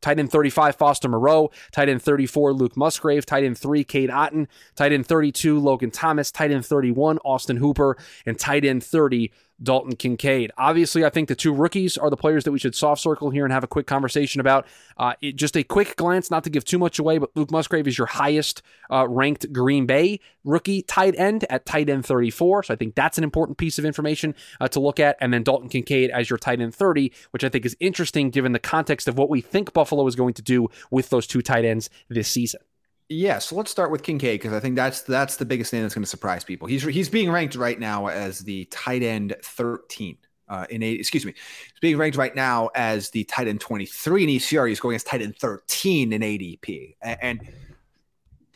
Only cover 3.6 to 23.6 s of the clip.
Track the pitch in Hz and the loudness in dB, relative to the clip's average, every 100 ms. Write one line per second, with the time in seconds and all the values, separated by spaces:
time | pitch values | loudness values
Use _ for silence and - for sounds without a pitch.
3.6 | 139 147 139 139 131 127 151 156 147 _ | 0 0 0 0 0 0 0 -2 -6 _
4.6 | _ - 143 147 131 160 147 - 160 151 | _ 0 2 2 2 2 2 2 2 4
5.6 | 143 131 120 - 160 151 139 - 151 139 | 4 2 0 -2 0 0 -2 -2 0 0
6.6 | 117 147 127 120 156 156 139 131 - 120 | 0 0 2 2 2 0 0 -2 -2 0
7.6 | 143 147 139 127 - - - 113 - 147 | 2 2 2 0 -8 -12 -8 -6 -2 2
8.6 | 139 131 - 165 143 123 110 _ _ - | 2 0 0 2 4 2 -2 _ _ -6
9.6 | 123 131 131 120 127 120 139 135 110 - | 0 0 0 -6 -4 -2 0 0 0 0
10.6 | 135 165 165 165 156 165 156 135 160 139 | 2 4 2 4 2 2 -2 0 0 2
11.6 | 165 196 185 - 151 - 156 156 139 139 | 2 2 -2 0 0 2 2 2 2 0
12.6 | 135 - 151 147 165 151 147 139 139 131 | -2 0 2 2 0 0 -2 0 0 0
13.6 | 123 151 - 139 131 151 143 139 131 135 | -2 -4 -2 -2 0 0 -2 0 4 2
14.6 | - - _ - 123 123 147 135 151 170 | 2 -12 _ -4 -4 -4 -8 -4 -2 -2
15.6 | - 196 208 - 170 185 - 165 160 147 | 0 0 0 0 2 2 0 -2 0 -2
16.6 | - 175 170 - 156 160 139 156 147 160 | 0 0 0 0 2 2 0 -2 0 0
17.6 | 151 165 143 123 117 - 143 151 147 - | 0 0 0 0 -2 0 2 2 -2 -6
18.6 | - _ - 131 123 123 139 147 - 131 | -14 _ -2 0 2 2 2 0 -4 0
19.6 | 127 143 127 135 175 208 _ _ 139 143 | 2 2 4 4 2 0 _ _ -2 0
20.6 | - 196 - - 190 175 190 214 202 131 | 0 -4 -2 2 4 4 2 0 -2 -4
21.6 | - 156 147 139 123 127 120 - 175 202 | -2 0 0 0 0 2 0 2 2 2
22.6 | - 113 113 - 151 - 160 160 165 - | 0 -4 -4 0 0 0 -2 0 -2 -2